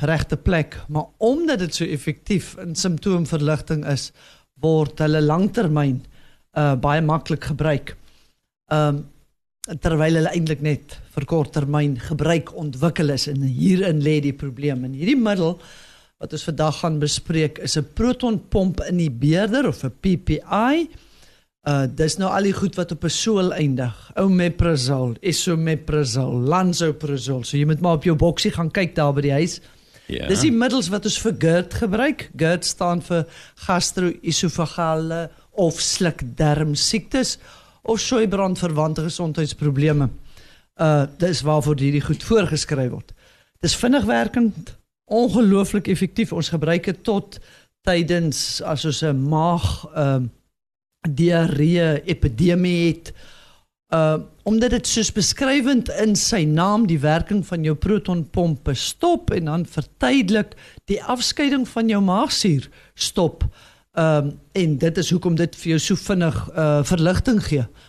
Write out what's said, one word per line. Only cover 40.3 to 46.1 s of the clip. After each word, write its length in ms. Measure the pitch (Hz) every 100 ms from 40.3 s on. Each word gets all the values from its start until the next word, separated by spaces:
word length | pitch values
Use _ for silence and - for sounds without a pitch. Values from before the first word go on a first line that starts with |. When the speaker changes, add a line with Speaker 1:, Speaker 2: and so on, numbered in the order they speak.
| - - - _ -
Speaker 1:
Uh, 260 | 160 147 143 -
dis 240 | 175 160
waarvoor 340 | 147 151 147 143
hierdie 220 | 139 147
goed 220 | 139 147
voorgeskryf 680 | - 220 170 151 - 139 127
word. 220 | - - - _ _ _ _
Dis 160 | 170 -
vinnig 300 | 240 277 208
werkend, 720 | 233 214 247 226 170 - - _ _ -
ongelooflik 840 | 214 247 196 214 196 190 202 165
effektief. 440 | 180 190